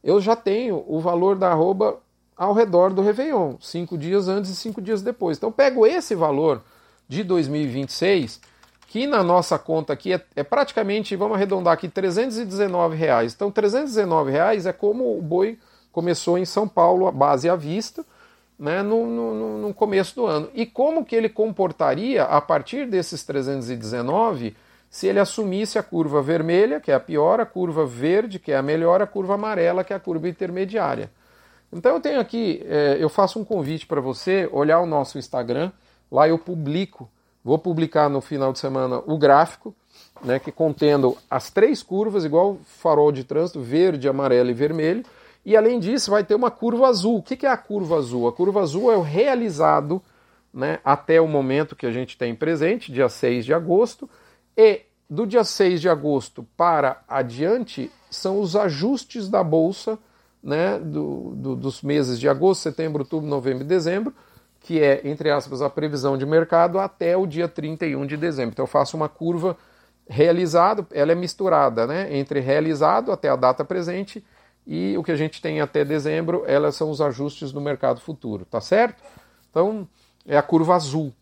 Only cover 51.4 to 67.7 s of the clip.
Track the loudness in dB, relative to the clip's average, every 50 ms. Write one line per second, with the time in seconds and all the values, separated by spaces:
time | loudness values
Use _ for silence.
51.4 | 0 0 0 -2 -2 -4 -6 _ -6 -4 -4 -4 -6 -8 -8 _ -6 -6 -4 -4
52.4 | -2 -2 -2 0 0 -2 -2 -4 -6 -8 -2 0 0 0 0 0 -2 0 0 0
53.4 | 0 0 0 0 0 2 2 2 2 0 -2 _ -20 -20 _ _ _ _ _ _
54.4 | _ _ _ 6 6 6 6 4 _ _ _ _ _ _ -4 -4 -4 2 2 2
55.4 | 2 2 2 2 2 2 2 2 2 2 2 2 2 -2 -2 -2 -4 -6 _ -18
56.4 | -20 _ _ 0 2 2 4 2 2 0 -2 -4 _ _ -4 -4 -4 -4 -4 -4
57.4 | 0 0 0 0 -2 -6 -10 -12 -12 -12 _ _ _ _ -14 -8 -6 -4 -2 -2
58.4 | -2 0 0 0 0 0 0 -2 -2 -2 -2 -2 -6 _ -12 -12 -8 -2 0 0
59.4 | 0 2 2 2 2 2 -2 -4 -6 -8 -8 -8 _ _ _ _ _ _ _ _
60.4 | -6 -4 -2 0 0 0 -2 -4 -6 -6 -6 -6 -6 -6 -6 -8 -10 -10 -12 -10
61.4 | -8 -6 -6 -6 -6 -8 -8 -6 -4 -2 0 0 0 0 -2 0 0 0 2 4
62.4 | 4 2 2 2 -2 -6 -4 -4 -6 -4 -4 -6 -6 -4 -6 -6 -4 -4 -4 -2
63.4 | -2 -2 -4 -4 -2 0 0 0 0 0 -2 -2 -4 -6 -8 _ _ _ _ _
64.4 | _ _ _ _ _ -4 0 2 4 4 4 2 0 -8 -8 -4 0 0 0 0
65.4 | -2 -6 -6 -4 -4 -4 -2 -4 -4 -4 -4 -2 -2 -2 -2 -2 -2 2 2 2
66.4 | 2 4 4 4 4 4 2 -2 -4 -4 _ _ 0 0 2 2 0 -2 -2 -4
67.4 | -4 -4 -4 -6 -8 -8